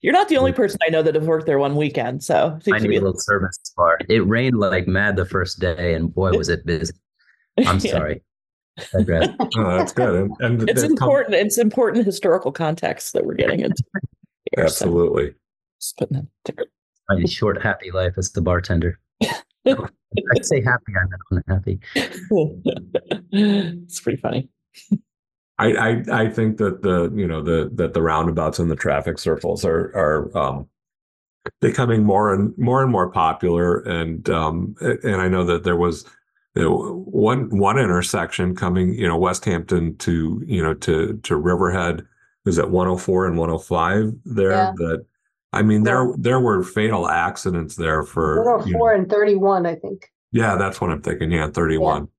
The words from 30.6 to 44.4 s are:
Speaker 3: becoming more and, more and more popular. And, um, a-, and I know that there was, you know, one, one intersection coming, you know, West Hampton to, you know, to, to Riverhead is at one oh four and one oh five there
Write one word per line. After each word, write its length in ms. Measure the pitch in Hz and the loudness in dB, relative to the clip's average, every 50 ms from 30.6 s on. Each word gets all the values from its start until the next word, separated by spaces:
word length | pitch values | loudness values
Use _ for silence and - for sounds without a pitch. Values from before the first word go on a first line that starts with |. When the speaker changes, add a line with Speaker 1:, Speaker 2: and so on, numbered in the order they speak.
| 69 - _ _ _ _ _ _ _ _ _ _ _ _ _ _ _ - _ _ | -10 -14 _ _ _ _ _ _ _ _ _ _ _ _ _ _ _ -16 _ _
Speaker 3:
becoming 420 | - 113 113 - 131 120 113 110 107 | 0 0 0 2 0 2 2 2 4
more 300 | 104 98 98 107 104 98 | 4 4 4 4 2 2
and, 240 | 95 98 110 - - | 2 0 -2 -2 -2
more 240 | 135 120 123 135 | 0 0 2 2
and 100 | 135 127 | 2 2
more 180 | 120 98 90 90 | 2 2 0 0
popular. 680 | - - 82 80 78 - - 90 85 85 87 87 87 - | 0 0 0 0 0 0 0 0 2 2 2 2 0 0
And, 460 | - - 85 85 82 82 82 82 - - | -2 -4 -4 -4 -2 -4 -6 -6 -4 -2
um, 460 | - 82 80 78 80 85 92 98 104 - | -2 0 0 -2 -2 -2 -4 -6 -8 -4
a-, 160 | - - 120 - - | -2 -2 -2 0 0
and 180 | 127 101 95 | -2 0 0
I 60 | 92 92 | 2 2
know 180 | 92 95 90 | 2 2 2
that 180 | 87 85 82 87 | 2 0 0 0
there 140 | 92 87 85 | 0 0 2
was, 260 | 87 87 82 73 - - - _ _ _ _ _ _ _ _ | 2 0 -2 -4 -10 -20 -20 _ _ _ _ _ _ _ _
you 80 | - - | 0 0
know, 400 | 80 87 - - - - 175 190 - | 2 2 0 -2 -4 -8 -10 -10 -4
one, 460 | - - 107 107 123 143 131 107 104 98 | 0 2 2 2 2 0 -2 -2 0 2
one 200 | 101 98 107 135 | 2 2 4 2
intersection 760 | 131 98 90 90 87 - - 98 85 82 - - 92 90 90 | 2 2 2 0 0 0 -2 -4 -4 -4 -4 -2 -2 -2 -2
coming, 380 | 92 - 90 87 92 92 90 90 | -2 -2 -2 0 2 2 0 0
you 120 | 113 110 90 | 0 0 0
know, 100 | 82 82 | 0 2
West 280 | 90 90 90 - - | 0 0 0 -2 -2
Hampton 500 | 110 92 85 82 - 95 87 82 82 80 - | -2 -2 -2 -2 0 0 0 0 -2 -4 -4
to, 440 | - - 87 82 80 80 - - - | -2 -2 0 0 0 -2 -4 -4 -6
you 160 | - 117 90 | -4 -2 -2
know, 120 | 82 80 78 | 0 -2 -2
to, 460 | 73 - - 85 78 80 - - - - | -2 -2 0 0 0 0 -2 -4 -8 -4
to 120 | - 85 76 | -2 -2 0
Riverhead 680 | 76 87 90 87 95 90 90 95 87 87 82 78 - _ _ _ _ _ _ _ _ | 2 0 2 2 0 0 0 0 -2 -2 -4 -6 -8 _ _ _ _ _ _ _ _
is 140 | 104 87 82 | -2 0 0
at 120 | 80 - | 0 2
one 160 | 92 92 92 92 | 2 0 2 2
oh 100 | 92 90 | 0 -2
four 280 | - - 95 92 95 | -2 0 0 2 2
and 120 | 92 85 82 | 0 0 0
one 120 | 82 82 | 0 -2
oh 80 | 82 82 | -2 -4
five 540 | - - 92 85 82 85 95 104 110 107 113 - _ | -4 -2 -2 0 0 0 0 0 0 -2 -4 -8 _
there 260 | - 120 107 | -8 -2 0